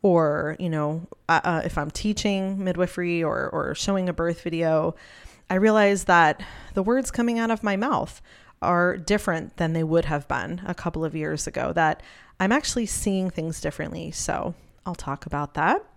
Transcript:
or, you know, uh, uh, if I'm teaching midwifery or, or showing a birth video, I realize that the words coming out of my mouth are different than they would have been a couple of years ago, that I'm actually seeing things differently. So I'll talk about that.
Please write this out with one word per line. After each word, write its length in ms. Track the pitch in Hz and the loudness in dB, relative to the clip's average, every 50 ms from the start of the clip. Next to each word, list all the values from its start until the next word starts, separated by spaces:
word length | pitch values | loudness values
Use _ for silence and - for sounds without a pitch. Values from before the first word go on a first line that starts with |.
| - | 6
or, 540 | 202 180 170 160 151 143 156 170 151 156 - | 6 6 6 6 4 2 0 -2 -4 -4 -4
you 120 | - 175 | -4 -2
know, 360 | 160 156 151 147 151 165 170 - - _ _ - | 0 0 0 0 -2 -4 -8 -10 -18 _ _ 2
uh, 120 | 165 160 - | 2 2 2
uh, 200 | - 170 160 - | 2 0 0 0
if 120 | 170 - - | -2 -2 -2
I'm 120 | 147 147 | -4 -4
teaching 720 | - - - 208 208 - - 208 196 190 190 190 196 190 196 | -6 -4 -2 -2 -2 0 0 0 0 0 -2 -2 -4 -2 -2
midwifery 600 | 185 180 175 185 175 - - 180 175 170 170 165 | -2 0 0 0 -2 0 -4 -2 -2 0 0 0
or, 260 | 156 - - - - | 0 0 -2 -2 -2
or 240 | - 156 147 - 143 | -2 -4 -4 -4 -4
showing 340 | - - - 196 196 185 180 | -4 -2 0 0 0 0 -2
a 40 | 165 | -2
birth 300 | - 170 170 170 165 - | -2 -2 -2 -2 -4 -6
video, 520 | 175 165 165 170 160 160 156 156 165 160 - - - - - - - - - _ _ | -6 -2 0 0 2 2 2 2 0 -4 -6 -14 -20 -20 -20 -20 -20 -20 -20 _ _
I 40 | - | 2
realize 480 | 185 202 220 214 220 208 202 202 190 - | 4 6 6 6 6 6 6 4 2 4
that 380 | - 180 170 165 151 147 - - - - - - - - | 6 6 8 8 6 4 2 -6 -14 -14 -16 -16 -6 -4
the 80 | 202 190 | -2 0
words 280 | 202 240 262 262 - | 2 2 0 0 -2
coming 280 | - - 233 233 233 233 | -2 0 0 0 2 0
out 120 | 226 226 | 0 0
of 120 | 226 214 - | 0 0 0
my 140 | 214 196 | -2 0
mouth 460 | 190 214 269 269 - - - - - - - - - - - - _ - | 0 0 0 0 0 -2 -4 -8 -16 -20 -20 -20 -20 -20 -20 -12 _ 0
are 340 | - 175 175 175 180 - | 2 2 4 4 2 2
different 600 | - 165 - 202 208 - - 175 160 - - - | -2 0 0 0 0 2 0 -2 -2 -4 -8 -4
than 160 | - 175 160 165 | -2 -2 0 0
they 120 | 165 160 | 0 0
would 200 | 156 160 165 160 | 4 4 2 2
have 220 | 143 156 147 143 - | 2 -2 -4 -2 -2
been 340 | - - 92 - 170 175 185 | -4 -4 -4 -4 -8 -8 -6
a 80 | - 180 | -8 -8
couple 300 | - - 170 165 156 160 | -4 -4 -6 -4 -4 -6
of 100 | 160 156 | -4 -4
years 320 | 160 151 151 156 151 - | -4 -4 -4 -4 -4 -6
ago, 260 | - - - 123 - 165 | -6 -4 -4 -4 -2 2
that 300 | 170 165 156 151 - - - - - - - - _ | 2 2 2 2 0 -6 -20 -20 -20 -20 -20 -6 _
I'm 120 | 185 190 226 | 0 2 2
actually 340 | 294 302 - - 247 233 | 2 0 -2 -4 -4 -4
seeing 440 | 196 - - - 208 196 190 185 185 | -4 -4 -2 -2 0 0 0 0 -2
things 300 | - - 160 160 156 - | -4 -4 -6 -6 -6 -4
differently. 500 | - 156 - - 156 160 160 165 165 160 | -6 -6 -6 -4 -8 -8 -8 -10 -10 -10
So 440 | 156 - - - - - - - 170 - - - - _ _ | -8 -6 -4 -4 -4 -4 -4 -6 -8 -10 -16 -20 -20 _ _
I'll 80 | - 175 | -10 -8
talk 320 | - - - 139 143 - | -8 -6 -8 -8 -8 -8
about 280 | 156 143 143 147 143 _ | -6 -6 -4 -6 -4 _
that. 300 | - 151 175 262 392 427 - - | 0 2 2 2 0 -2 -8 -20